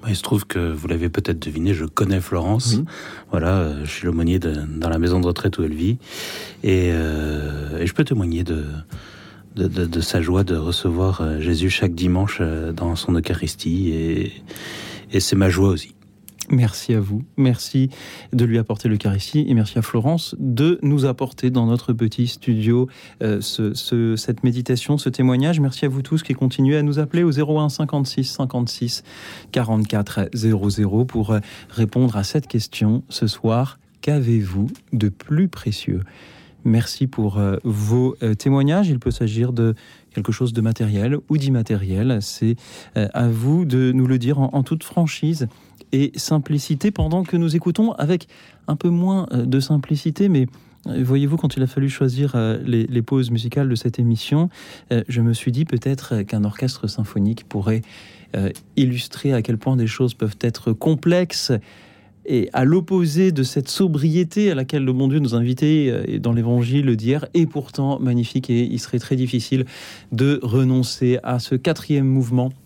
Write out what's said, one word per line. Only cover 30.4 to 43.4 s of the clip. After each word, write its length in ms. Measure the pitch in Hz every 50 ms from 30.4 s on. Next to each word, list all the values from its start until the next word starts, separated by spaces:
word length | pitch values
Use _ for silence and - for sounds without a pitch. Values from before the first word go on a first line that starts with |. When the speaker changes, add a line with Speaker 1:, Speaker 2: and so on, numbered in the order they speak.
| 110 113 110 98 98 104
Speaker 2:
zéro 340 | 98 - 107 98 95 110 123
pour, 280 | 131 - 117 107 98 113
euh, 80 | 104 104 - - - - -
répondre 480 | - 113 113 101 - 123 127 127 107
à 60 | 104 101
cette 220 | - - 156 139
question 560 | - - 117 107 - - - - 107 110 127 - -
ce 160 | - - -
soir. 520 | 107 101 - - 110 110 120 131 135 - _ _ _ _ _
Qu'avez-vous 680 | - - 147 147 131 117 117 113 104 92 90 98 101 131 - - _ _ -
de 160 | 120 104 104
plus 380 | 95 _ - - 151 151 190 185
précieux ? 520 | - - - 117 104 - - - 95 90 95 - - - - - - - - - - _ -
Merci 440 | 123 113 113 113 - - - 139 127
pour, 280 | - - 110 104 95
euh, 220 | 104 101 98 98 - -
vos, 540 | 120 107 104 107 104 113 123 127 131 127 - -
euh, 100 | 113 107
témoignages. 560 | 98 - 139 135 139 139 143 156 190 208 180
Il 120 | 147 123
peut 100 | - 127
s'agir 420 | 117 - 120 110 104 113 120 123 127
de 220 | 117 117 113 110 - - - - - _ _ _
quelque 180 | - 101 - 110
chose 220 | - 131 123 113
de 80 | 117 110
matériel 560 | 117 113 - 117 107 104 101 101 123 143 147 - _
ou 80 | 151
d'immatériel. 840 | 156 139 135 131 120 110 - 110 101 98 95 92 95 110 127 127 107 101
C'est, 340 | - - - - 113 117 - - - - - - - _
euh, 100 | - 107 101 -
à 160 | - 120 120
vous 380 | 113 113